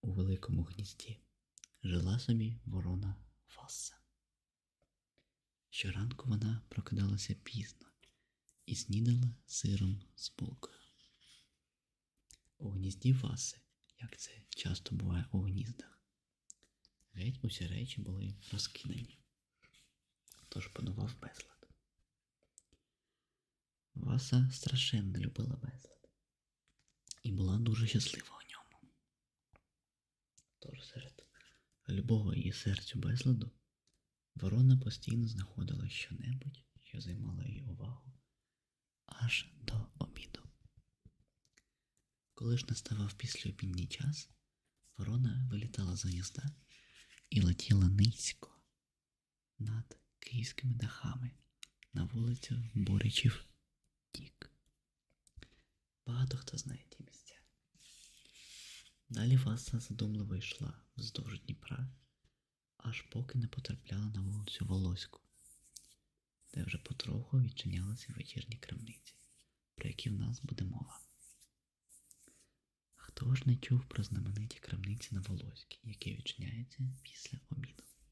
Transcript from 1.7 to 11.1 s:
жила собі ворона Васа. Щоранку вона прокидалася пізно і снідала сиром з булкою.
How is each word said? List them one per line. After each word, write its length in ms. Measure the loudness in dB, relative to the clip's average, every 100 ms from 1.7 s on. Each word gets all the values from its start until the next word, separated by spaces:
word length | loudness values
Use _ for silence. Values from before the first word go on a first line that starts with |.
| _
жила 360 | 0 2 4 2
собі 420 | 4 4 4 -2
ворона 520 | -4 -2 0 0 -2 -4 -10 _ _ -20
Васа. 380 | -12 -10 -10 -12 _ _ _ _ _ _ _ _ _ _ _ _ _ _ _ _ _
Щоранку 580 | -4 -2 0 -2 -2 0
вона 340 | 2 2 0 -2
прокидалася 680 | -6 -2 2 4 2 0
пізно 520 | -4 -4 -6 -6 -10 -20 _ _ _ _ _ _ _ -6
і 100 | -6
снідала 580 | 0 2 6 6 4 0 -8
сиром 560 | -2 2 4 2 0 -6 -12
з 200 | -12 -6
булкою. 420 | -8 -8 -14 -14 -20 _ -20